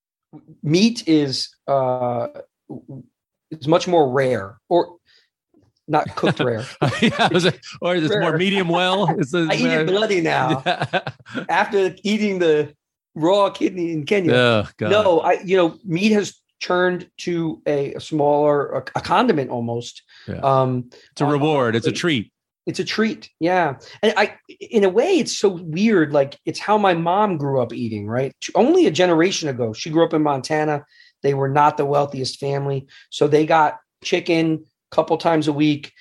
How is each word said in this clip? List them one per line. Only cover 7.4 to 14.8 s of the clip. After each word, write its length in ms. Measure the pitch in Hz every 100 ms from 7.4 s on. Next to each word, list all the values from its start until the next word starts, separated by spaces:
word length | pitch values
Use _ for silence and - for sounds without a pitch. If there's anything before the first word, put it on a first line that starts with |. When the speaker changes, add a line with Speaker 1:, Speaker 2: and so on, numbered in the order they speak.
Speaker 2:
like, 180 | 175 - - -
or 140 | 175 180
is 100 | 165
it 20 |
more 180 | 208 170
Speaker 1:
Rare. 80 | 160
Speaker 2:
medium 320 | 190 196 170
well? 440 | 175 180 190 170 -
Speaker 1:
<laughs> 40 |
Speaker 2:
Is 140 | 143
it 160 | 180 165
Speaker 1:
I 60 | 214
eat 100 | 247
it 240 | 160 160
Speaker 2:
uh, 20 |
Speaker 1:
bloody 300 | 196 220 185
now. 420 | 160 139 131 135 185
Speaker 2:
<laughs> 80 | 170 - 185 - - -
Yeah. 120 | 247 -
Speaker 1:
After 480 | 170 214 202 185 185
eating 360 | 196 208 208 185
the 340 | 170 151 143 - _ _ _ 160
raw 340 | 160 202 196
kidney 420 | - 208 185 170
in 140 | 160 143
Kenya. 280 | 208 170
Speaker 2:
Oh, 340 | 123 123 110 -
God. 140 | -